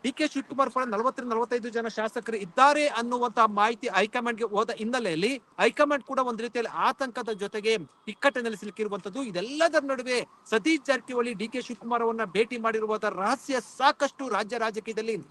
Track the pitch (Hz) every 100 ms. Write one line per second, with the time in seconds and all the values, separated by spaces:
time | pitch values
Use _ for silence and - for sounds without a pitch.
0 | 247 285 302 277 - 262 262 254 254 202
1 | 247 262 247 226 233 240 233 226 226 220
2 | 220 240 226 220 190 254 269 294 294 220
3 | 240 247 240 240 220 202 214 240 240 185
4 | 214 254 240 220 220 202 185 214 220 254
5 | 214 160 208 269 _ - 214 - 294 285
6 | - 262 254 220 233 240 226 151 208 247
7 | 262 240 214 208 202 214 214 220 147 _
8 | - 202 277 254 233 208 208 185 214 196
9 | 202 214 262 175 220 294 339 311 277 262
10 | 247 247 170 - - 220 247 320 - 254
11 | - 247 240 208 220 254 233 233 233 240
12 | 233 226 208 190 226 240 226 220 214 214
13 | 214 180 202 262 - 254 - - 269 302
14 | 269 - 262 202 214 233 226 214 226 220
15 | 226 208 143